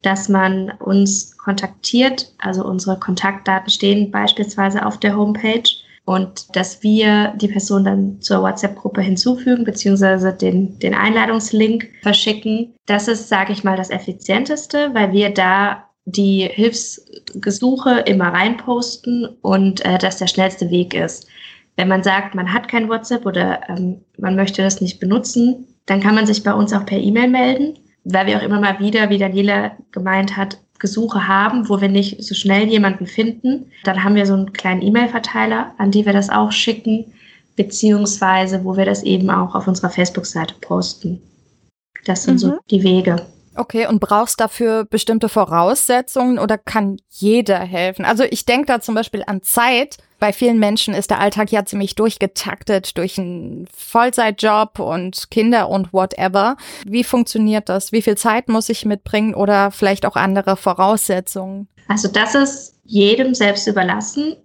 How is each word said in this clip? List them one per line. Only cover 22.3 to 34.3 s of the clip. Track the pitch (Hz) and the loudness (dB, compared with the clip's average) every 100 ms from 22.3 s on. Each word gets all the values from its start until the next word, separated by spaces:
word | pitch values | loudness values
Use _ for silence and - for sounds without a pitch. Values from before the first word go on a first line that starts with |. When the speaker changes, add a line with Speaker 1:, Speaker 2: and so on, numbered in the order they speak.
| 190 | -6
Speaker 1:
man | 180 | -4
hat | 214 - | -4 -2
kein | 233 220 | -4 -2
WhatsApp | 226 226 240 214 | -4 -2 -4 -2
oder, | 180 180 180 - | -2 -2 -2 -6
ähm, | 180 185 185 _ - | -6 -6 -6 _ -8
man | 190 190 | -4 0
möchte | 196 196 | -2 0
das | 190 196 | -2 0
nicht | 180 - | -4 -4
benutzen, | 185 214 - 240 240 247 - _ - | -2 0 0 0 2 0 -8 _ -2
dann | 196 | 0
kann | 196 214 | 2 4
man | 214 | 2
sich | 202 | 0
bei | 208 | 0
uns | 208 208 | 0 0
auch | 208 196 | 0 -2
per | 196 | -2
E-Mail | - 220 247 | 0 2 2
melden, | 254 254 262 294 302 _ _ 185 | 2 2 0 -2 -6 _ _ -2
weil | 185 196 | 0 2
wir | 214 | 0
auch | |
immer | 202 208 | 0 0
mal | 202 196 | 0 0
wieder, | 202 220 214 | 0 0 2
wie | 202 | 2
Daniela | 196 190 202 202 214 - - | 0 0 0 0 -2 -8 -14
gemeint | - 185 190 196 202 | -6 -2 0 -2 -4
hat, | 196 - _ _ | -6 -8 _ _
Gesuche | 196 208 226 208 180 | -4 -2 -2 -2 0
haben, | 196 214 247 208 | 2 2 0 0
wo | 202 | 0
wir | 196 | 2
nicht | 196 202 - | 2 0 -6
so | - 196 | -8 -4
schnell | 196 196 214 | 2 2 4
jemanden | 220 196 190 180 | 4 2 0 -6
finden. | - 226 226 254 269 - - | -2 -2 -2 -2 -2 -6 -8
Dann | 202 190 | -4 0
haben | 196 208 | 2 2
wir | |
so | 202 | 4